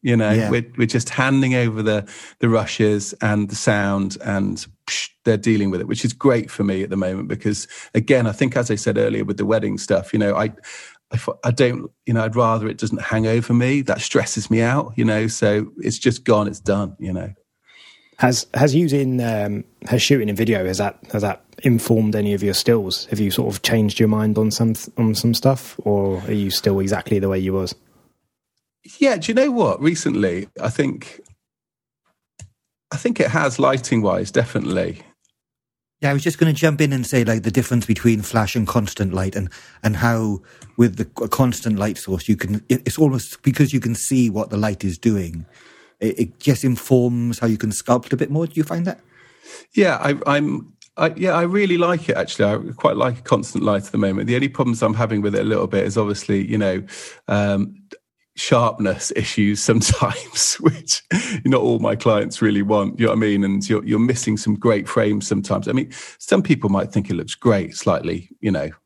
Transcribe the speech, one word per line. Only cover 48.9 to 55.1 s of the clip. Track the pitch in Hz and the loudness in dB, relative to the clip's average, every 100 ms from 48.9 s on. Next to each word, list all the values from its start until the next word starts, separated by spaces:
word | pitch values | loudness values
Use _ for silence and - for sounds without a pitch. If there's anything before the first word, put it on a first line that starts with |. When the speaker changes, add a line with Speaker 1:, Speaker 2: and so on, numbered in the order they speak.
| - _ _ _ _ - - - | -6 _ _ _ _ -20 -20 -4
Speaker 1:
Yeah, | - 190 131 | 2 2 4
I, | 143 143 143 | 0 0 0
I'm, | 143 147 143 - _ _ - | 0 0 -4 -8 _ _ -2
I, | 160 160 | -2 0
yeah, | 185 | 0
I | 165 | 2
really | 175 196 196 175 | 2 2 2 2
like | 175 175 - | 2 0 -2
it, | - | -2
actually. | - - 101 | -2 0 0
I | 110 107 | 0 -6
quite | - - 101 | -2 0 2
like | 123 123 | 0 -2
a | |
constant | - 117 - - | -2 -2 0 -2
light | 107 101 98 | 0 0 -2
at | |
the | 107 | -2
moment. | 101 95 107 | 0 -2 -2
The | |
only | 120 139 | 0 -2
problems | 131 123 113 | -2 -2 0
I'm | 110 | 0
having | 107 113 | 0 -2